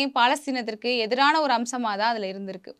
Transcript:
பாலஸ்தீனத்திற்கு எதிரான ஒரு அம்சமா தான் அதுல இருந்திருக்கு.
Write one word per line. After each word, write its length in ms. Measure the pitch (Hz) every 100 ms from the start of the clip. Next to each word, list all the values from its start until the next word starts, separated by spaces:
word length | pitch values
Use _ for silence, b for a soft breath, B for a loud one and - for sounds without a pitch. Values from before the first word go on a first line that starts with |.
| 277
பாலஸ்தீனத்திற்கு 800 | 262 240 285 285 262 226 220 240 247
எதிரான 380 | 220 247 277 320
ஒரு 120 | 294
அம்சமா 380 | 233 233 254 233
தான் 180 | 202 220
அதுல 160 | 233 190
இருந்திருக்கு. 440 | 196 196 190 - -